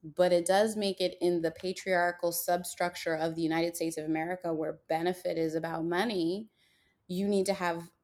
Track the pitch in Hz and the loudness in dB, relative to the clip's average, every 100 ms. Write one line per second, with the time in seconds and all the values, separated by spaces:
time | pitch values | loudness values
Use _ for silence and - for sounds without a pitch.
0 | 160 147 180 175 170 190 220 214 202 185 | -12 2 4 4 4 4 4 2 -2 0
1 | 180 185 175 175 165 160 185 185 - 180 | -2 0 0 2 0 -4 -8 -6 0 2
2 | 175 175 170 165 - 175 180 - 175 170 | 2 0 -4 -2 0 0 -2 -2 -4 -2
3 | - 160 165 160 160 165 170 170 165 160 | -4 -2 -2 0 0 2 0 -2 -4 -4
4 | 156 160 165 180 170 160 156 160 _ 160 | -2 -2 -2 -4 -4 -2 -4 -6 _ 0
5 | 170 180 180 165 160 160 165 165 165 180 | 0 -2 -2 0 0 0 -4 -4 0 0
6 | 226 196 165 190 220 _ _ _ _ _ | 0 0 0 -2 -6 _ _ _ _ _
7 | _ 180 202 202 190 190 175 170 170 _ | _ -2 2 2 2 0 0 -2 -6 _